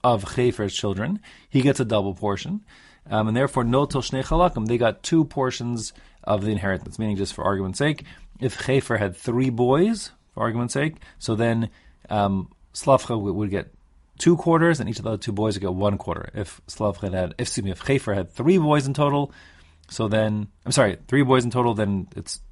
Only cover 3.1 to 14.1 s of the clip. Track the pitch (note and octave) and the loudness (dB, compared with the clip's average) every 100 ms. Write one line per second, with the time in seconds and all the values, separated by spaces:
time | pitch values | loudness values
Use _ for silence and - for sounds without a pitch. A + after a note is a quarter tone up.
3.1 | G#2+ A2 A#2 C#3 C3 A#2 B2+ C#3+ C3+ - | -2 0 0 0 0 2 2 2 -2 -4
4.1 | C3 C3 D#3+ F3+ D3+ G#2+ A#2+ A#2 G2+ - | -6 0 2 2 2 -2 2 2 0 2
5.1 | E3 D3+ - B2+ - A#2+ A#2+ - - - | 2 2 0 -2 -2 -6 -6 -8 -14 -20
6.1 | _ - G#2 G#2 G2+ G2 F#2 - - A2 | _ -2 -2 0 -2 -2 -4 -6 -6 -4
7.1 | G2 G2 - - G2 F#2+ F2 C#3+ D3 - | -2 -4 -2 -2 0 -4 -2 -2 -2 -10
8.1 | - - - B2 - - C3+ - A2+ G2+ | -20 -20 -6 -6 -4 0 0 0 -2 -2
9.1 | F#2+ - A#2+ C3 A#2 B2 C#3+ G3+ A3+ - | -4 -4 0 0 2 2 4 2 0 -8
10.1 | _ _ - A2+ A2+ A#2+ C#3 D#3 D#3+ - | _ _ -4 -2 -2 -4 -2 -4 -6 -20
11.1 | - - A2 A#2 A2+ A2+ - - _ - | -12 -4 0 2 0 -2 -8 -20 _ -4
12.1 | G#2+ G2+ G2 F2+ _ _ - - C3+ - | 0 0 0 -4 _ _ -6 2 2 2
13.1 | A#2 G2+ F#2 G#2 F#2+ - _ _ _ _ | -4 -2 -2 -2 -4 -6 _ _ _ _